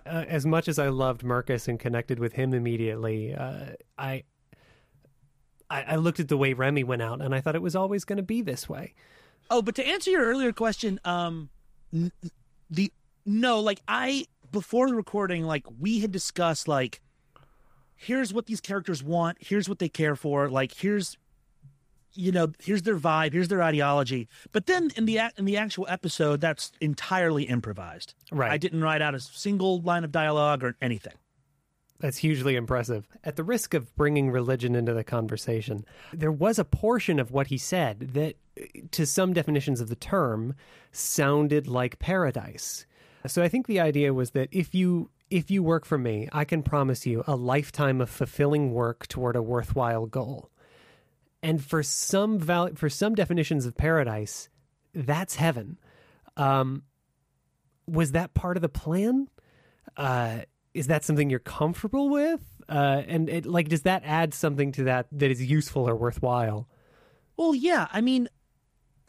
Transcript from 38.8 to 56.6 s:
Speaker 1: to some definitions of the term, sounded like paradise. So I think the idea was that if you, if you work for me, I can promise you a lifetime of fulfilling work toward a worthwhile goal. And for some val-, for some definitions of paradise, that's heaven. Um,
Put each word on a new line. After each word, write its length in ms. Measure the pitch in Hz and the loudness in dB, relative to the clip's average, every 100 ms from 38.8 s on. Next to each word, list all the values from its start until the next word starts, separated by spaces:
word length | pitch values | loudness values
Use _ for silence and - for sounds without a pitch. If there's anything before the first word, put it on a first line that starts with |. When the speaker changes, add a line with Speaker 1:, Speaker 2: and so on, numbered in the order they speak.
| - | -8
Speaker 1:
to 140 | - 147 | -2 0
some 260 | - 185 | 2 2
definitions 460 | 170 156 147 143 123 | 2 2 0 2 -2
of 80 | 113 | -2
the 80 | 117 | -6
term, 600 | - 196 135 110 117 139 - - _ | -2 0 2 0 -4 -8 -14 -20 _
sounded 760 | - - - 143 147 151 147 127 | -8 -4 2 4 4 4 2 0
like 320 | 123 123 - | -2 -2 -4
paradise. 880 | - 185 151 120 110 - - - - _ - _ 135 | -2 0 0 -2 -8 -12 -10 -12 -16 _ -20 _ -4
So 140 | 175 | 0
I 40 | 175 | 2
think 200 | 254 240 | 2 0
the 120 | 196 | 2
idea 340 | 160 143 143 131 | 4 4 2 2
was 160 | 123 | 0
that 180 | 135 131 | -2 -2
if 220 | 190 165 185 | -2 0 2
you, 360 | 180 175 - _ - | 2 2 -2 _ -2
if 200 | 185 156 | -2 0
you 100 | 196 | 2
work 220 | 165 165 - | 4 2 2
for 140 | 151 | 0
me, 280 | 120 107 117 | 0 -2 -2
I 100 | 151 | -2
can 200 | 151 160 | 0 0
promise 420 | 143 147 135 127 127 | 0 0 0 0 -2
you 180 | 117 143 | -2 0
a 80 | 131 | -2
lifetime 640 | 123 139 143 - 139 131 | 2 0 0 0 0 2
of 80 | 120 | -2
fulfilling 640 | - 123 - 143 147 139 | -2 -6 2 2 4 2
work 340 | 117 117 120 - | 0 -2 -4 -8
toward 280 | - 123 120 | -4 0 0
a 60 | |
worthwhile 640 | 113 120 113 135 120 113 113 | 0 -2 0 0 0 0 -2
goal. 420 | 131 120 135 - _ _ - - _ _ _ _ - | -4 -4 -8 -14 _ _ -20 -20 _ _ _ _ -6
And 200 | 160 160 | 0 0
for 200 | 135 160 | 0 -2
some 560 | 143 - - 196 214 214 | 0 -2 0 2 2 0
val-, 340 | 156 175 180 160 | 2 2 0 0
for 140 | 151 | -2
some 240 | - 208 | 0 0
definitions 540 | 214 165 175 151 151 123 | 2 2 2 2 0 -2
of 100 | - | 0
paradise, 720 | 156 165 123 107 104 - - _ _ _ _ 175 | 2 2 2 -2 -6 -10 -16 _ _ _ _ -6
that's 400 | 127 151 185 - | -2 -2 -2 0
heaven. 420 | 165 120 107 170 _ _ _ _ - - | 0 0 -6 -14 _ _ _ _ -14 0
Um, 460 | 139 135 | 2 4